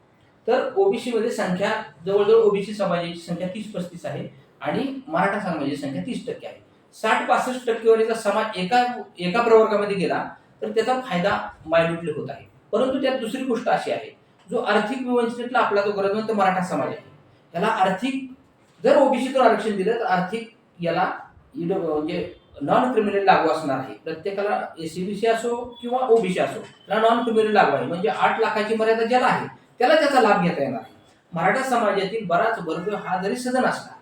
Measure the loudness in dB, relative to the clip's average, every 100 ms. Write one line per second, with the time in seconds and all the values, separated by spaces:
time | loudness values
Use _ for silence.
0 | _ _ _ _ 0 0 0 2 2 2
1 | -2 -2 -2 -2 -2 0 -2 -2 -8 -10
2 | 0 2 6 6 6 2 -4 -4 -2 -2
3 | -4 -10 -8 -6 -6 -8 -10 -8 -8 -10
4 | -10 -10 -10 -16 _ -8 -4 -4 -4 -8
5 | -4 0 0 -2 -4 -4 -4 -6 -6 -8
6 | -8 -8 -8 -10 -12 -18 _ _ _ -4
7 | 0 0 2 0 0 -4 -4 0 4 4
8 | 4 0 0 0 -2 -4 2 2 2 -4
9 | -12 -6 -2 0 6 6 6 2 0 -2
10 | 0 -2 -4 -12 _ -10 -4 -2 0 -2
11 | -2 0 0 -2 -6 -12 0 2 2 -2
12 | -6 -6 -8 -12 -16 _ -4 0 0 0
13 | 0 0 -4 -6 -4 -2 0 0 0 -6
14 | -8 -20 _ _ -6 -4 0 0 0 -4
15 | 0 0 0 -4 -2 0 2 2 0 0
16 | 0 -2 -2 2 2 2 -2 -4 -4 -8
17 | -14 -20 _ _ _ -2 -2 2 0 0
18 | -4 -4 -8 -16 _ _ _ -2 4 6
19 | 4 2 0 4 4 4 0 -2 0 0
20 | 0 0 0 -6 -10 _ _ -6 -2 0
21 | -2 -4 -14 -20 _ -8 -4 -2 -2 -2
22 | -2 -6 -8 -12 _ -8 2 2 4 2
23 | 2 2 4 4 4 -2 -2 -4 -6 -12
24 | -10 -8 -6 -4 -2 -2 -6 -10 -10 -6
25 | -6 -2 0 0 -2 -4 -8 -10 -4 -2
26 | 4 4 4 0 -2 -4 -14 -18 -4 2
27 | 4 2 2 2 4 4 4 2 -2 -2
28 | -2 0 0 2 0 0 -2 0 2 2
29 | 2 2 2 0 -4 -14 _ 0 4 4
30 | 4 4 4 4 2 0 -4 -4 -10 -20
31 | _ _ _ -2 0 0 0 0 2 0
32 | -2 -4 0 0 2 -2 -6 -4 -4 -6
33 | -4 -4 -2 -4 -2 0 0 -2 -10 -20